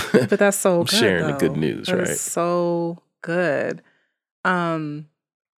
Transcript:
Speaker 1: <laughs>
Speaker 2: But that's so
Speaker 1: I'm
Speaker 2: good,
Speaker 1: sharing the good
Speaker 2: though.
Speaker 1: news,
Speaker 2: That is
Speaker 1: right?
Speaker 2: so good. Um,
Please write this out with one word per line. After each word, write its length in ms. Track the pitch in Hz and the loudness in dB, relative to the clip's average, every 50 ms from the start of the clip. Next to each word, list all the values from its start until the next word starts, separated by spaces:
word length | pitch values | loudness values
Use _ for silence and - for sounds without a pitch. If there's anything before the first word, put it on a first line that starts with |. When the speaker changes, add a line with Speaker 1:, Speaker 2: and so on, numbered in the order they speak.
| - | 2
Speaker 1:
<laughs> 60 | - | 4
Speaker 2:
But 260 | - 127 - - 208 - | 4 4 4 4 2 4
that's 180 | 202 196 196 - | 4 2 2 2
so 220 | - 196 175 170 | 2 2 2 2
Speaker 1:
I'm 60 | 170 | 2
Speaker 2:
good, 40 | - 190 220 | 2 2 2
Speaker 1:
sharing 280 | 233 202 185 170 160 | 4 4 2 2 0
the 60 | 151 143 | 0 0
good 180 | 139 90 78 73 | 0 0 0 0
Speaker 2:
though. 40 | 78 | 0
Speaker 1:
news, 260 | 78 69 53 - - 185 | -2 -2 -2 -4 -4 -2
Speaker 2:
That 120 | 180 180 | -2 0
is 80 | 180 - | 0 -2
Speaker 1:
right? 80 | - - | -2 -4
Speaker 2:
so 840 | - - - 170 170 175 175 175 175 175 170 170 170 170 170 - _ _ _ _ | -6 -4 -4 -2 -2 0 0 0 0 0 0 -2 -2 -4 -6 -8 _ _ _ _
good. 600 | - 165 170 180 175 156 135 135 - - - 170 - _ _ _ _ _ _ _ _ _ _ _ - | -8 -4 -2 0 0 0 0 0 -2 -4 -6 -8 -12 _ _ _ _ _ _ _ _ _ _ _ -2
Um, 640 | 185 185 175 170 165 165 156 156 147 147 151 151 - _ _ _ _ _ _ _ _ _ | 0 0 0 0 -2 -2 -4 -4 -6 -8 -10 -12 -16 _ _ _ _ _ _ _ _ _